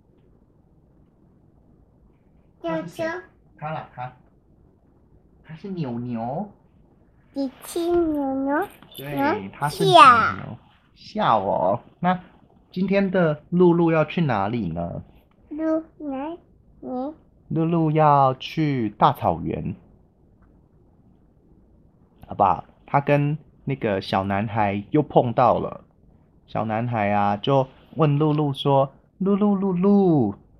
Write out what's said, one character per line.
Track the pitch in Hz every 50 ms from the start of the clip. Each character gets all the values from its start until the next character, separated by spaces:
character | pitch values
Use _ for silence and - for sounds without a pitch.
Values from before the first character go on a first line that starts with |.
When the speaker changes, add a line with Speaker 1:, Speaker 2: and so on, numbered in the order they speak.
| _ _ _ _ _ _ _ _ _ _ _ _ _ _ _ _ _ _ _ _ _ _ _ _ _ _ _ _ _ _ _ _ _ _ _ _ _ _ _ _ _ _ _ _ _ _ _ _ _ _ _ _
Speaker 1:
熊 | - 339
熊。 |
Speaker 2:
他 | 330 320
是 | 302 -
谁？ | - - 330 320 349 359 - - _ _ _ _ _ _
他 | 151 156
啦， | 160 139 - - -
他。 | - 123 127 - - _ _ _ _ _ _ _ _ _ _ _ _ _ _ _ _ _ _ _ _ _ _ _ _ _
他 | - 160
是 | - - 202
牛 | 190 170 151 127 117 117
牛。 | 123 123 120 113 113 120 135 165 214 208 - _ _ _ _ _ _ _ _ _ _ _ _ _ _ _ _
Speaker 1:
机 | 277 277 262 - - -
器 | - - 349 339 339
牛 | 349 349 339 320 302 294 277 269 269 269 269
牛。 | 277 285 311 381 403 - - - - -
Speaker 2:
对， | - 269 285 285 277 277 294 330 427
Speaker 1:
牛 | - -
Speaker 2:
他 | - - - -
是 | - - -
牛 | 381
牛。 | 359 330
Speaker 1:
下。 | 294 262 240 226 214 160 - - - - - - _ _ _ _ _ _ _
Speaker 2:
吓 | - - - - 214 208 151 120 107
我 | 95 98
哦。 | 87 - 76 90 104 120 - - _ _
那 | - 180 180 180 - - - _ _ _ _ _ _ _
今 | - 185 190 185
天 | 196 196 196 190
的 | 180 190 175 160 151 147 - -
露 | - 175 180 175 170
露 | 170 170 165
要 | 165 160 156
去 | 151 - -
哪 | 170 143 117 101 98 104
里 | 117 120 104 85
呢？ | 78 85 85 87 98 92 - - - - _ _ _ _ _ _
Speaker 1:
露 | 302 294 320 320 320 320 320 - _ -
哪 | 311 294 269 262 277 311
里？ | 339 359 _ _ _ _ _ _ _ - - 254 254 254 262 285 320 - _ _ _ _ _ -
Speaker 2:
露 | - 156 165
露 | 165 170 165 160 156
要 | 151 156 151 151 143 143 135 131 131
去 | 131 - - - 160 156 151 139 131 113 104
大 | 107 - 170 151 151
草 | - - 101 85 80
原， | 82 80 - - 80 80 92 - - - - _ _ _ _ _ _ _ _ _ _ _ _ _ _ _ _ _ _ _ _ _ _ _ _ _ _ _ _ _ _ _ _ _ _ _ _ _ _ _ _ _ _ _ _ _ - -
好 | 95
不 | - -
好？ | 190 170 - - - _ _ _
她 | - - 143
跟 | 139 - 143 143 147 147 151 151 - - _ _ _
那 | - 139
个 | 135 - 110 101 98
小 | 95 - - 98 98
男 | 98 101 98 104 107
孩 | 101 113 107 101 98 104 101 -
又 | - 151
碰 | 147 - - 165 123 123 113
到 | - 127 113 92 85
了。 | 85 - - - - _ _ _ _ _ - _ _ _ _ _ _
小 | _ - 110 110
男 | 110 110 110 120 120
孩 | 120 110 104 101
啊， | 104 104 101 101 104 101
就 | - 147 139 135 131 131 - - - _ -
问 | - 160 151 143 143
露 | 156 156 147
露 | 151 151 143 135
说 | - - 143 139 135 135 139 - _ _ _ _ _
：“露 | 190 190 202
露， | 190 208 208 202
露 | 185 196 196
露， | 185 175 180 202 202 202 196 185 165 147 117 101 101 - _ _ _ _